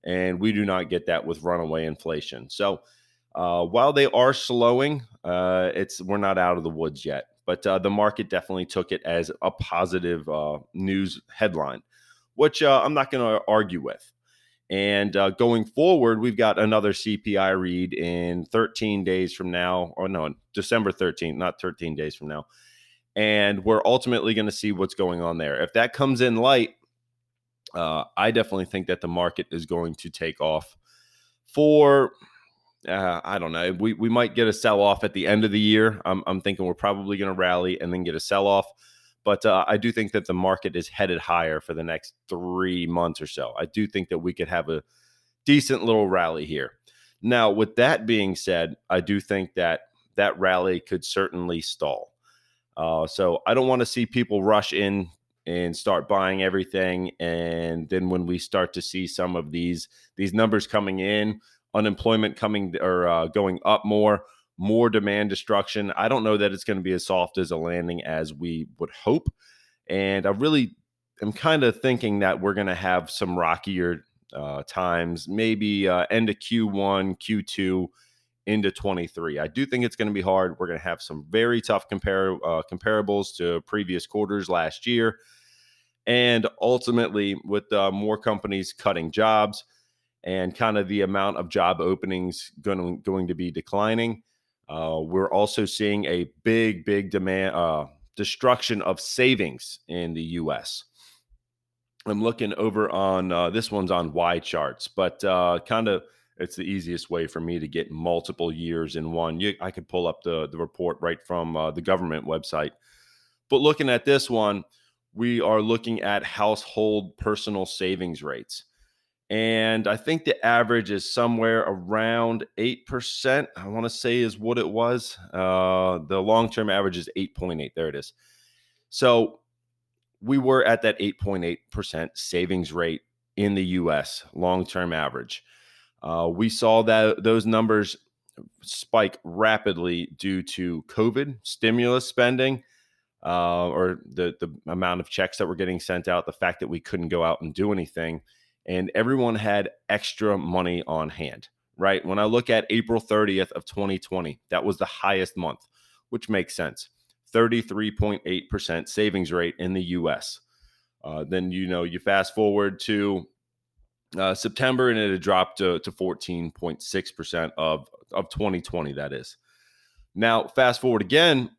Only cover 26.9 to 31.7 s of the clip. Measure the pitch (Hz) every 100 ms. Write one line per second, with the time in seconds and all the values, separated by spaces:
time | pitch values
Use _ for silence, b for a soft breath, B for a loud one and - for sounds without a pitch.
26.9 | _ _ _ _ _ _ _ - 87 80
27.9 | 80 - - 107 113 110 95 90 95 90
28.9 | 90 85 87 87 - 80 85 78 85 85
29.9 | 78 82 - 82 - 78 78 - _ b
30.9 | b b b b b _ - 151